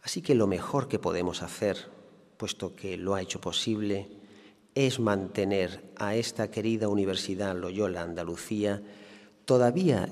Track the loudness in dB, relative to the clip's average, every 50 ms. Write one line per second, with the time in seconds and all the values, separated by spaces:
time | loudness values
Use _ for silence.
0 | -8 -6 -8 -6 2 4 4 6 6 4 2 0 -2 -2 -2 -2 -2 0 -4 -2
1 | 0 0 0 0 0 -2 -2 -4 -8 -8 -6 -2 0 0 0 -2 -6 -14 -18 -20
2 | -20 -20 -20 -20 -20 _ _ _ -6 -6 -6 -6 -6 -8 -8 -8 -8 -8 -6 -4
3 | -2 0 0 0 0 -4 -6 -6 -4 -4 -2 -2 0 0 0 0 0 0 0 -2
4 | -4 -8 -16 -20 -20 -20 -20 -20 -20 -20 -20 _ _ _ _ 2 2 2 2 2
5 | 4 4 4 2 2 -2 -2 0 2 2 2 2 2 0 -2 -8 -14 -18 -10 -6
6 | -4 -2 0 0 -2 -2 -2 -4 -4 -4 -2 -2 0 0 0 2 2 2 2 2
7 | 2 2 0 -2 -2 -4 -4 -2 -2 -2 -2 -4 -4 -6 -2 0 0 0 0 -2
8 | -6 -6 -6 -6 -6 -6 -6 -8 -6 -4 -2 0 0 0 0 -2 -6 -12 -18 -20
9 | -20 -20 -20 -20 -20 -20 _ _ _ 4 6 6 6 6 4 4 4 4 4 4
10 | 2 -2